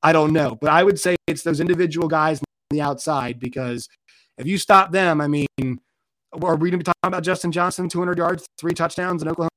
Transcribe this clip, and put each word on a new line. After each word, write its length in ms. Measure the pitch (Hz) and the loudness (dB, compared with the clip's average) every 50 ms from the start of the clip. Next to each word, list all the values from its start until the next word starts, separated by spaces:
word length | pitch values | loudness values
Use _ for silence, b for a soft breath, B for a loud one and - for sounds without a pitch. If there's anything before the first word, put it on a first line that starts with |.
| - | 4
I 100 | 156 165 | 4 4
don't 200 | 160 151 151 160 | 4 4 4 2
know. 240 | 160 147 139 117 110 | 2 0 0 -4 -2
But 120 | - 151 | 0 2
I 120 | 151 160 180 | 4 6 6
would 160 | 202 196 160 | 4 2 2
say 160 | - 180 180 175 _ - | 0 -2 -2 -2 _ -4
it's 160 | 165 143 - | -6 -4 -2
those 160 | 170 160 143 | -2 -2 0
individual 480 | 165 175 180 165 180 165 151 160 170 160 | 2 0 2 2 2 0 0 -2 -2 0
guys 320 | 160 156 156 156 160 143 | 2 2 2 2 0 -2
on 60 | - - _ _ _ _ | -4 -10 _ _ _ _
the 100 | 139 151 | -4 -2
outside, 580 | 147 143 143 - - - 156 139 131 123 120 120 | -2 -2 -4 -4 -4 -2 -2 -2 -2 -4 -8 -8
because 480 | 123 123 123 139 131 123 120 120 - - b b _ b b b b b b - | -10 -10 -6 -6 -6 -4 -6 -6 -8 -12 b b _ b b b b b b -10
if 80 | 127 143 | -4 -2
you 100 | 190 190 | -2 -2
stop 340 | - - 208 190 190 190 | 2 6 6 6 6 4
them, 300 | 165 190 190 175 165 151 | 2 0 2 2 2 0
I 60 | 147 147 | 0 0
mean, 200 | 147 147 151 139 _ - | 0 0 -2 -4 _ -4
are 960 | 131 131 123 127 _ _ _ _ _ _ _ _ _ _ - - 156 180 165 | -4 -4 -4 -6 _ _ _ _ _ _ _ _ _ _ -10 -4 0 0 2
we 140 | 156 156 180 | 2 2 0
gonna 100 | 175 180 | 0 -2
be 40 | 165 | 0
talking 140 | - 175 _ - | 0 -2 _ 0
about 200 | 185 185 185 165 | -2 -2 -2 -2
Justin 280 | 170 185 180 - 180 | -2 -2 -2 -2 -4
Johnson, 360 | 156 180 175 180 180 - 185 175 | 0 0 0 0 0 -2 -6 -4
two 120 | - 175 | -2 -2
hundred 180 | 180 180 180 170 | -2 -2 0 0
yards, 300 | 170 165 185 175 - - _ - | 0 0 -2 -2 -6 -16 _ -8
three 140 | - 170 175 | -4 -4 -2
touchdowns, 480 | - 170 165 - - 180 185 185 170 | 0 -2 -4 -2 -4 -4 -2 -2 -2
and 80 | 151 160 | -2 -4
Oklahoma 200 | 165 - 165 165 _ | -2 -2 -4 -4 _